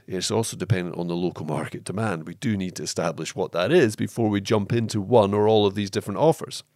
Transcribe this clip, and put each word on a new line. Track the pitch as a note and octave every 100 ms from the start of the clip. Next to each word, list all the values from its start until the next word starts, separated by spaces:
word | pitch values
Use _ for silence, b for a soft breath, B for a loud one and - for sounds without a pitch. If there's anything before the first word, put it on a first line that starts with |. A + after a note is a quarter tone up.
| -
it's | F#2 F2+
also | G#2+ A2+ F2
dependent | F2+ F#2 F2+ -
on | F2
the | F2
local | F2+ D2+ D#2
market | D2 D2+ -
demand. | - F#2+ A2 E2+ D#2+
We | F2
do | A#2 G2+
need | F#2 -
to |
establish | - - E2+ D#2+ D#2+ -
what | F#2
that | E2 F#2
is | F3 A#2+ G#2+
before | G#2+ - A2
we | G2+
jump | G2+ A2 G2
into | A#2+ A2 G#2+
one | G2 A#2+ G2
or | G#2 G#2+
all | A2 G#2
of | G2
these | G2+
different | G#2+ G#2 F#2+
offers. | D3+ D#3+ - - -